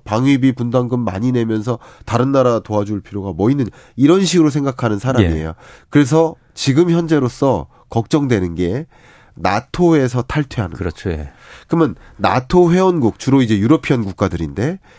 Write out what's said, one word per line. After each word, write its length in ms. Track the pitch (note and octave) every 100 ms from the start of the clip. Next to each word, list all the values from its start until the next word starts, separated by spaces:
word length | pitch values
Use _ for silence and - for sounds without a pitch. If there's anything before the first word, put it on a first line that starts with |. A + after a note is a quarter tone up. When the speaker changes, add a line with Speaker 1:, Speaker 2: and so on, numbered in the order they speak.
| -
Speaker 1:
방위비 480 | G#2+ C3 C#3 C3
분담금 480 | B2+ A#2+ B2+ B2 B2
많이 300 | A2+ F#2+ B2
내면서 440 | B2 A2+ A2 G#2+ A2+ - - -
다른 260 | A2+ C3
나라 300 | C#3 B2+ A#2
도와줄 400 | - G#2+ G#2 G#2
필요가 320 | - G2+ G2
뭐 180 | E2 G#2
있느냐. 180 | C#3+ A2 - - -
이런 260 | C#3+ F#3
식으로 260 | F#3 F3 D3+
생각하는 480 | C#3+ C#3 C3 A#2+ G2+
사람이에요. 520 | B2 B2 F2+ D#2+ D#2+
Speaker 2:
예. 40 | D#2+ - - _
Speaker 1:
그래서 460 | D3 C3+ D#3 D#3+ - _
지금 360 | - - C3 F3
현재로서 800 | E3+ E3+ D#3 B2+ - C#3 G#2 C2 _ _
걱정되는 640 | A2+ A2+ D#3 C#3+ A2 F2+ E2
게 320 | F2 A#2 E3 _ - - _ -
나토에서 880 | F2 G2+ - - F3 D#3+ B2+ B2
탈퇴하는 520 | A#2+ D3+ D3 - F#2 D#2+
Speaker 2:
그렇죠. 340 | F2 - G2
Speaker 1:
거. 60 | D#2+
Speaker 2:
예. 140 | C#2+ - - - -
Speaker 1:
그러면 280 | E3 D#3 F2 - -
나토 540 | G2+ A#2 B2+ F3+ F3
회원국, 480 | F3+ F#3+ F3 A#2 -
주로 220 | - C3+
이제 160 | A#2+ G#2+
유러피언 460 | A2 D#3 - C3
국가들인데 760 | G2+ F#2 G2 E2 D#2+ C#2+ B2+ F#3+ -